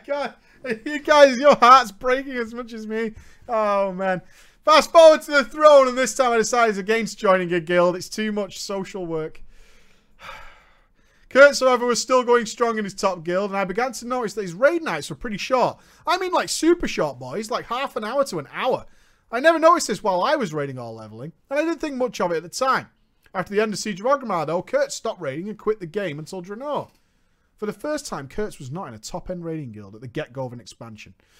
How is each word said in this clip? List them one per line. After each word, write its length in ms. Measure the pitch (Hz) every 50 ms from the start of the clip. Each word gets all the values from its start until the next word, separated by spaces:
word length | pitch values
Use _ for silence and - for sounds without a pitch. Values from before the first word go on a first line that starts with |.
| -
God. 280 | - 285 285 269 226 - _ _ _ _ _ - 254 226 220 -
You 160 | 294 302 285
guys, 360 | 294 - 302 294 285 277 254
your 200 | 233 285 294 233
heart's 340 | - 240 233 262 262 247 208
breaking 440 | 190 - - 254 254 269 269 277 262
as 200 | 247 233 220 233
much 180 | 240 254 226 233
as 140 | 220 220
me. 280 | 214 220 220 226 220 220 - - - - - - -
Oh, 440 | 240 220 214 208 202 196 196 196 180
man. 300 | 185 190 190 185 175 - - - - - - _ _ _
Fast 280 | 302 311 294 - - -
forward 300 | 339 320 320 302 311 302
to 100 | 311 294
the 120 | 285 247
throne, 440 | - - 302 302 302 294 277 262 254
and 100 | 240 254
this 160 | 254 220 -
time 160 | - 262 240
I 60 | 233
decided 420 | 226 214 220 247 240 233 226 208 196
against 400 | 185 202 220 226 220 - - -
joining 340 | - 196 185 185 185 170 175
a 60 | 175
guild. 380 | 160 165 175 175 175 180 175
It's 120 | 185 175 -
too 220 | - - 214 214
much 300 | 208 208 202 185 - -
social 440 | - - 202 196 185 - - 196 180
work. 380 | 165 165 156 156 160 156 - - - - - - - - - - - _ _ _ _ _ _
<sighs> 1080 | - - - - - - - - _ _ _ _ _ _ _ _ _ _ _ _ _ -
Kurtz, 300 | - 254 277 285 254 -
however, 280 | 262 254 254 233 247
was 140 | 240 233 226
still 220 | - - 262 254 247
going 240 | 233 240 240 226
strong 320 | 220 - - 240 233 226 220
in 60 | 208
his 100 | 190 190
top 300 | - - 196 180 180 156
guild, 260 | 170 175 185 202 196
and 80 | 196 196
I 60 | 196
began 260 | 175 190 220 247 269 226
to 120 | - 233
notice 280 | 240 254 254 240 196 -
that 80 | 220 196
his 120 | 180 165
raid 300 | 185 254 294 349 339 320
nights 260 | 240 170 151 139 -
were 60 | 160
pretty 220 | - - 240 208 180
short. 400 | - - 262 254 214 147 117 - _ _ _ _ _
I 100 | 311 339
mean, 140 | 370 381 370
like, 180 | 359 294 202 -
super 380 | - - 320 320 349 349 339
short, 320 | 214 - - 170 147 131 123
boys. 320 | 131 123 139 196 220 214
Like, 140 | 247 190 156
half 300 | - 226 254 277 269 -
an 80 | 247 208
hour 200 | 208 247 285 269
to 120 | 277 196 160
an 80 | 135 131 135
hour. 340 | 170 214 262 220 131 - - - _ _ _ _ _ _ _ -
I 60 | 240
never 180 | 277 330 339 320
noticed 300 | 311 330 349 320 - -
this 120 | 214 170
while 220 | - 208 185 180 190
I 140 | 262 311
was 180 | 311 240 165 156
raiding 240 | 151 143 139 131 123
or 140 | 120 117 113
leveling, 400 | 113 110 107 107 110 131 170 - _ _ -
and 80 | 277 294
I 60 | 320
didn't 160 | 330 330 -
think 160 | - 311 277
much 240 | 247 254 240 - -
of 100 | 202 175
it 60 | 170
at 60 | 160 165
the 40 | 170
time. 400 | - - 262 269 247 185 110 - _ _ _ _ _ _ _ _ -
After 180 | 190 180 - 202
the 80 | 202
end 120 | 220 220 202
of 80 | -
Siege 180 | - 214 202 175
of 80 | 202
Orgrimmar, 400 | 254 285 277 262 226 190 170 151
though, 160 | 143 160 185 175
Kurtz 320 | - - 285 277 - -
stopped 260 | - - 247 - 180
raiding 280 | 170 139 131 156 185 214
and 100 | 214 -
quit 220 | - 214 214 -
the 60 | 185
game 340 | 160 156 208 202 170 143 151
until 200 | 156 - 190 185
Draenor. 480 | 175 185 202 220 269 294 277 196 113 - _ _ _ _ _ _ _ _ _ _ _ _ _
For 100 | _ 214
the 60 | 208 -
first 340 | - - 302 302 294 -
time, 220 | - 214 156 139 131
Kurtz 320 | - - 208 214 - -
was 100 | 151 123
not 160 | 139 185 190
in 80 | 139 113
a 40 | 107
top-end 460 | - - - 135 - - 185 175 170
raiding 280 | 165 160 160 147 120 104
guild 240 | 107 104 98 101
at 40 | 110 135
the 40 |
get-go 400 | 123 - 151 151 - 123 135 131
of 60 | 123 120
an 80 | 120
expansion. 540 | 101 - - - 120 113 110 107 - 95 - _ _ _ _ _